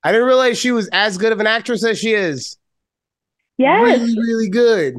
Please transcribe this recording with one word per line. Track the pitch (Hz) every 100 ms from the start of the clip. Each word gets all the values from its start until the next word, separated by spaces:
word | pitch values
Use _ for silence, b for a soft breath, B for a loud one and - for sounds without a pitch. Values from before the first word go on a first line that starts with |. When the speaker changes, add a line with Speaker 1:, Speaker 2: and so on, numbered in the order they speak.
Speaker 1:
I | 151
didn't | 214 247
realize | 262 254 233
she | 247
was | 240 190
as | 180 208 190
good | 220
of | 220
an | 214
actress | 226 - 233 226
as | 214
she | 226
is. | 214 185 139 - - _ _ _ _ _ _ _ _ _ _
Speaker 2:
Yes. | 262 370
Speaker 1:
Really, | 466 254 233 226
really | 226 226 220
good. | 208 240 214 147